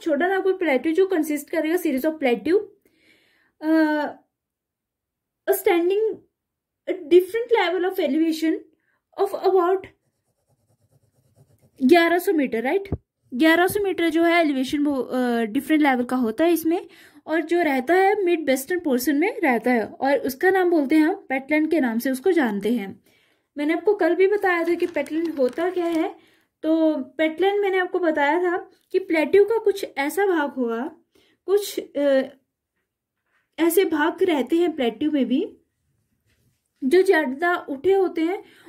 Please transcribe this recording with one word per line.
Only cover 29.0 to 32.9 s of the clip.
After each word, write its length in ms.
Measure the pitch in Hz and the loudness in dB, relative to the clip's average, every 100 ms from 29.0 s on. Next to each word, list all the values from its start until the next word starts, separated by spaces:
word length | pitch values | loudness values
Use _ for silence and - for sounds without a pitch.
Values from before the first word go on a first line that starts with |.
| 381 320 294 392 403 | -2 -2 2 4 4
का 120 | 440 | 2
कुछ 280 | 427 392 - - | 0 -2 -6 -6
ऐसा 280 | 285 370 403 | -4 0 0
भाग 240 | 330 285 | 0 -2
होगा, 460 | 262 233 226 311 - _ _ _ _ - | -4 -4 -4 -8 -12 _ _ _ _ -2
कुछ, 340 | 415 403 - | -2 -2 -10
अ, 420 | - 277 285 269 - - _ _ _ _ _ | -8 -2 0 0 -2 -12 _ _ _ _ _